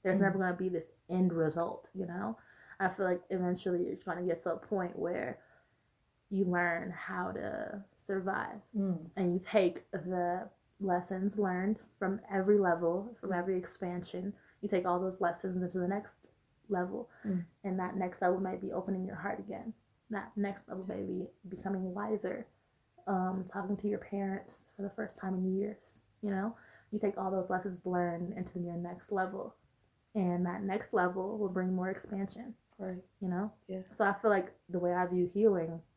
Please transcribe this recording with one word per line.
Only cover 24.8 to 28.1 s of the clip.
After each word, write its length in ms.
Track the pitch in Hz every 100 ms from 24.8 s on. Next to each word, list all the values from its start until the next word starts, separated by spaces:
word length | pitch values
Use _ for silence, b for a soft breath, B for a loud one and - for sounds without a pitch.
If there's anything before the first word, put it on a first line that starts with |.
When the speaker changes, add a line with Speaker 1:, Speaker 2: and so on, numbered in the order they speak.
Speaker 1:
the 80 | 196
first 280 | 208 220 -
time 160 | 190
in 220 | 185 185 190
years, 440 | 208 208 - - _ _
you 80 | 208
know? 260 | 196 208 233 B B B
You 60 | 208
take 180 | 202 196
all 120 | 190
those 200 | 190 185
lessons 360 | 185 190 180 180
learned 460 | 180 175